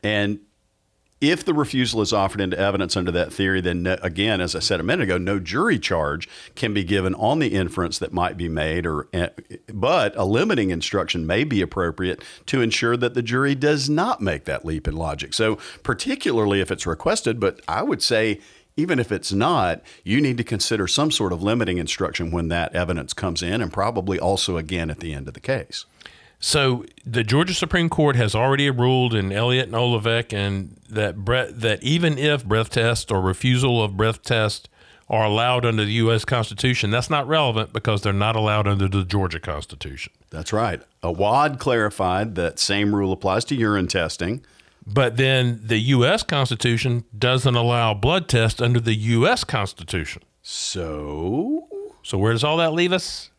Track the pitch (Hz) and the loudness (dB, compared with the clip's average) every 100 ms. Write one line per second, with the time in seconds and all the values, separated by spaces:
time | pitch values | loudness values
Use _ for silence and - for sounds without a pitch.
0 | 107 104 101 104 _ _ _ _ _ _ | 0 0 0 -2 _ _ _ _ _ _
1 | _ _ 143 170 - 151 135 135 123 117 | _ _ 2 2 0 0 0 0 0 0
2 | 101 107 95 101 95 87 98 98 90 101 | 0 2 0 0 -2 0 0 0 0 0
3 | 87 87 78 - 95 95 90 87 90 92 | 0 0 -2 0 0 2 0 -2 -2 -2
4 | 90 82 104 101 87 90 - 92 85 175 | -2 -2 0 0 -2 -2 -2 -2 0 0
5 | 107 90 90 101 85 110 214 139 - 90 | 0 0 0 -2 -2 -2 0 0 0 -2
6 | 76 76 - - - - 117 104 87 101 | -2 -4 -8 -16 -20 -6 -2 -2 0 0
7 | 92 - 110 151 143 98 90 - 85 - | 0 0 0 2 0 0 -2 -2 -4 -4
8 | - 87 87 82 85 78 78 82 85 78 | -4 -2 -2 -2 -4 -2 -2 -2 -2 -4
9 | - 90 87 - - - - 104 123 170 | -4 -4 -4 -6 -18 -20 -14 -4 0 2
10 | 107 101 95 110 208 160 98 85 - 101 | 0 -2 0 2 2 0 0 -2 -2 -2
11 | 87 90 80 95 151 98 87 - 87 80 | -2 -4 -2 0 0 0 -2 -2 -4 -2
12 | 92 85 - - - 135 117 - 117 123 | -4 -6 -10 -18 -4 0 0 0 0 0
13 | 120 117 113 123 139 139 147 151 131 151 | 0 -2 -2 0 0 2 2 2 0 0
14 | 208 - 98 76 - 69 80 80 78 78 | 0 -2 -2 -4 -4 -6 -4 -4 -4 -4
15 | 80 71 - - 110 107 - - - 120 | -6 -6 -6 0 0 0 -6 -12 -4 -4
16 | 262 285 - 117 104 98 92 92 - 80 | -2 -2 0 2 2 2 0 -2 -4 -2
17 | - 220 - 117 101 - - 87 247 - | 0 0 0 0 0 -2 -4 -2 -2 -2
18 | - 113 110 101 - - _ - 170 143 | 0 2 2 -2 -8 -20 _ -4 0 0
19 | 113 95 - 98 131 165 92 82 - - | 0 -2 -2 0 2 2 2 -2 -8 -16
20 | - 117 147 120 117 107 - 110 90 - | 0 2 2 0 -2 -2 0 0 0 2
21 | 156 - 101 87 98 117 90 90 82 - | 2 2 0 0 0 2 2 0 -2 -2
22 | 90 76 85 87 85 85 82 87 87 85 | -2 -2 -4 -2 0 0 0 -2 -2 -2
23 | 69 - 95 85 87 107 101 - 101 113 | -6 -6 -4 -4 -4 -2 -4 -2 -2 0
24 | 92 92 90 95 - 85 80 90 82 76 | -2 -2 0 0 0 -2 -2 -4 -4 -6
25 | 85 71 69 - - 135 76 - - _ | -8 -8 -10 -12 -6 -4 -4 -12 -14 _
26 | - - - _ - 151 135 123 - - | -20 -20 -20 _ -2 2 2 0 -4 -14
27 | - 120 107 131 180 180 175 180 170 - | -4 -2 2 2 2 0 0 2 2 4
28 | 147 127 110 107 127 139 143 127 123 127 | 4 4 2 2 2 4 2 4 4 4
29 | 127 113 98 98 120 127 123 113 123 117 | 4 2 0 0 2 2 0 0 2 2
30 | 110 117 120 104 101 98 95 - - 107 | 2 0 0 -2 -2 -2 -6 -14 -8 -2
31 | 104 92 98 127 127 123 113 107 135 165 | -2 -2 -2 0 0 -2 -2 0 0 2
32 | 170 139 147 147 120 110 110 - 117 117 | 2 2 0 0 2 0 2 2 2 0
33 | - 98 92 92 127 123 131 120 107 98 | 0 0 0 0 2 2 2 2 0 2
34 | 110 110 - 117 107 - - _ - - | 0 0 -2 0 0 -2 -12 _ -20 -20
35 | _ 113 107 104 123 127 120 110 104 113 | _ 0 2 2 2 2 2 2 0 2
36 | 113 113 - 123 110 104 131 123 104 113 | 2 2 0 -2 -2 -2 0 0 0 0
37 | 120 151 135 156 139 110 110 110 113 104 | 0 -2 0 2 2 0 -2 -4 -2 0
38 | 107 98 107 110 107 107 101 101 98 101 | 0 2 2 2 2 2 2 2 2 0
39 | 90 101 92 80 - 76 - 73 71 69 | 0 0 0 -4 -8 -8 -10 -12 -12 -12
40 | - _ _ 78 80 107 113 85 - _ | -14 _ _ -10 -4 -2 0 -4 -10 _
41 | 85 85 101 123 151 135 - 120 107 - | -6 0 2 4 2 0 0 2 0 0
42 | 92 92 110 90 85 - - 101 104 104 | 0 0 -2 -2 -4 -2 -2 0 2 2
43 | 98 98 98 95 - 139 110 104 90 - | 0 0 0 0 -2 0 2 2 0 0
44 | 80 - 87 123 - _ _ _ - 104 | -2 -2 -4 -4 -10 _ _ _ -2 2
45 | 123 117 131 131 123 117 110 113 117 139 | 2 2 2 4 2 0 0 0 4 4
46 | 123 214 - 147 135 117 123 117 131 120 | 4 2 0 0 0 0 0 2 0 -2
47 | - 107 123 127 131 120 117 120 117 104 | -4 -2 0 2 2 2 2 2 2 2
48 | 131 185 170 123 113 - 120 120 113 107 | 2 0 2 2 2 2 2 2 2 0
49 | 107 117 147 247 - 123 95 - 85 92 | 2 4 4 2 0 -2 -4 -6 -6 -6
50 | 76 - _ _ - - - 95 82 76 | -4 -10 _ _ -14 -8 -6 -6 -6 -6
51 | 73 76 85 123 214 311 320 403 403 - | -6 -4 -2 -2 -2 -4 -6 -14 -14 -16
52 | - 98 104 117 147 165 165 160 175 185 | -6 0 2 2 2 2 2 2 2 0
53 | - - - | -4 -12 -14